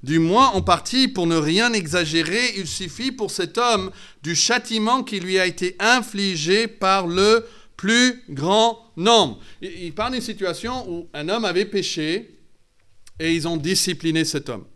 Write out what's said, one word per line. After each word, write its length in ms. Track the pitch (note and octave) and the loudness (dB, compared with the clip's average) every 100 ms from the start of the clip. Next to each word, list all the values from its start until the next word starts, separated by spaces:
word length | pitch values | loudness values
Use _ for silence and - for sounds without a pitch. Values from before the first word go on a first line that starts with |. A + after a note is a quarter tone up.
Du 180 | B2+ E3 | 2 2
moins 300 | E3 G#3 C4 | 4 4 4
en 120 | G3 | 2
partie, 460 | F#3 E3+ - B3+ C4 | 2 0 2 0 0
pour 200 | - E3+ | 0 0
ne 100 | E3 | 0
rien 340 | D3+ F3 A#3+ | 2 2 2
exagérer, 840 | A3 D#3+ F3+ D#3+ E3 D#3+ G#3 B3 G3+ | 0 -2 -2 0 0 0 0 -2 -4
il 100 | F3 | -8
suffit 460 | - F#3 - B3+ | -8 -10 -6 -8
pour 180 | C4 G3+ | -6 -8
cet 260 | - F3 - | -4 -4 0
homme 320 | A#3+ A3 F#3 - - - | 2 0 -2 -12 -20 -16
du 140 | D3+ E3 | -6 0
châtiment 680 | - A#3+ A#3 A3 G#3+ C4 | 2 0 0 -2 2 0
qui 200 | B3+ G3+ | 0 -6
lui 180 | F3+ F#3 | 0 2
a 60 | F3+ | 0
été 320 | F3 F3+ F3+ | 0 -4 0
infligé 880 | G#3+ B3+ A3 G3 G3 F3 D3+ G3+ A3+ | 2 2 0 -2 -2 -2 0 2 0
par 400 | A3 F#3+ G3 F3+ | -2 0 2 0
le 400 | F3 G3+ A3+ A3+ - - - | 2 4 4 2 -18 -20 -6
plus 440 | F#3+ A#3 B3+ B3 - | 2 4 4 2 -10
grand 640 | C3+ D#3 G#3 A3+ A3+ - - | -4 2 4 4 2 -14 -2
nombre. » 420 | F#3 A#3 E3 G#2+ - - | 4 6 4 -2 -16 -14
Il, 100 | F#3+ F3+ | -14 -12
il 140 | E3+ D3+ | -12 -6
parle 160 | A3+ | -4
d'une 100 | B3+ | -4
situation 680 | A3 G3 F#3 E3 A3+ B3+ G#3+ | -6 -6 -6 -6 -6 -8 -8
où 160 | E3+ - | -10 -10
un 160 | D3 D3+ | -10 -4
homme 160 | A3 G#3+ | -2 0
avait 180 | F3 | 0
péché 760 | G3+ G3+ F3 - D3+ F3+ A#3 _ - _ _ _ _ - - - | 0 -2 -4 -4 -2 -4 -6 _ -20 _ _ _ _ -20 -20 -8
et 160 | D#3+ | -2
ils 140 | E3 D#3+ | 0 0
ont 80 | E3 | -4
discipliné 680 | D3 F#3+ - E3 E3 D#3+ D#3+ | 0 0 0 -2 -2 0 0
cet 240 | D3+ C3+ | -4 -6
homme. 160 | A2+ - | -12 -12